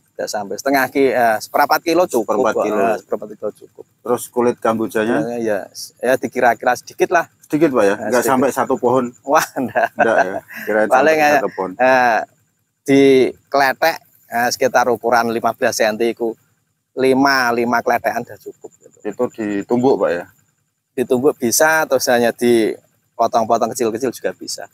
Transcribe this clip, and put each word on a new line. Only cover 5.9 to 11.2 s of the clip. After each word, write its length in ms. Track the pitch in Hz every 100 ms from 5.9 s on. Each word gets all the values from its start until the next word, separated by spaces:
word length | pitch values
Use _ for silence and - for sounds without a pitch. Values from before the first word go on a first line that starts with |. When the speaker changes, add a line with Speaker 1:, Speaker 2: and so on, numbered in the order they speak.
| _
Speaker 1:
ya, 120 | 117 131
dikira-kira 560 | 123 123 123 117 127
sedikit 400 | 123 - - 180
lah. 160 | 180 165 _ _
Speaker 2:
Sedikit, 220 | 151 160
Pak, 120 | 123
ya? 100 | 101 107
Speaker 1:
Nah, 120 | 107
Speaker 2:
Nggak 140 | 120
Speaker 1:
sedikit. 80 | 113
Speaker 2:
sampai 160 | 131 135
satu 240 | 131 120 131
pohon? 280 | 120 131 123 -
Speaker 1:
Wah, 220 | - 156 165 147
nggak. 320 | 120 123 113
Speaker 2:
Nggak, 220 | - 120 110
ya? 180 | 92 95 - - -
Kirain 220 | 107 107
Speaker 1:
Paling 260 | 127 147
Speaker 2:
sampai 120 | 156